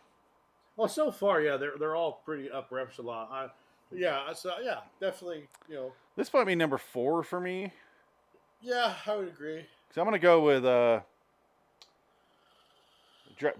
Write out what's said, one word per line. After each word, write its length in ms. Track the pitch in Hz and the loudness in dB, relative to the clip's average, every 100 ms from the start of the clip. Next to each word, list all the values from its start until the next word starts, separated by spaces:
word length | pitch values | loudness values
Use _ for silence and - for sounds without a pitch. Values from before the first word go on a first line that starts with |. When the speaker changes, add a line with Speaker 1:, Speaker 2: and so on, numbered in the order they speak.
| _ _ _ _ _ _ _ - | _ _ _ _ _ _ _ -2
Speaker 1:
Well, 120 | 214 | -2
so 240 | 262 302 | 0 -2
far, 300 | 196 202 170 | 0 2 2
yeah, 160 | 151 139 | 2 0
they're, 160 | 143 143 | -4 -4
they're 160 | 156 160 | -4 -2
all 260 | 165 - - | -2 -4 -8
pretty 240 | 151 135 | -8 -8
upper 280 | 135 131 127 | -10 -8 -8
echelon. 480 | 127 - 120 113 110 | -8 -10 -10 -10 -10
I, 160 | 135 131 - _ _ _ | -10 -10 -14 _ _ _
yeah, 400 | 180 180 139 143 | -4 -2 -2 -4
so, 200 | 165 185 180 | -8 -8 -6
yeah, 160 | 247 143 - - | -6 -6 -10 -8
definitely, 480 | 190 185 180 160 143 - - | -6 -6 -8 -12 -14 -20 -16
you 80 | 147 | -12
know. 160 | 131 127 _ - | -12 -14 _ -8
Speaker 2:
This 160 | - | 0
might 100 | 269 202 | 2 2
be 100 | 175 | 2
number 220 | 160 135 | 2 0
four 460 | - 127 127 165 | -4 -4 0 0
for 160 | 160 180 | -2 -6
me. 320 | 180 185 190 - - _ _ _ _ _ _ _ | -6 -6 -8 -12 -20 _ _ _ _ _ _ _
Speaker 1:
Yeah, 320 | 240 247 233 180 208 | -6 0 0 -2 -4
I 100 | 214 | -4
would 120 | 185 | -4
agree. 380 | 151 147 160 156 _ _ | -8 -10 -10 -12 _ _
Speaker 2:
'Cause 80 | - | -2
I'm 60 | 196 | 0
gonna 140 | 208 | 4
go 220 | 175 165 | 6 8
with, 240 | 151 135 127 | 8 6 6
uh, 340 | 123 120 110 95 _ _ _ _ _ _ _ - _ _ _ _ _ _ _ _ _ _ _ _ _ - - | 6 6 4 0 _ _ _ _ _ _ _ -20 _ _ _ _ _ _ _ _ _ _ _ _ _ -20 -4
Dre-, 160 | 147 - | -2 0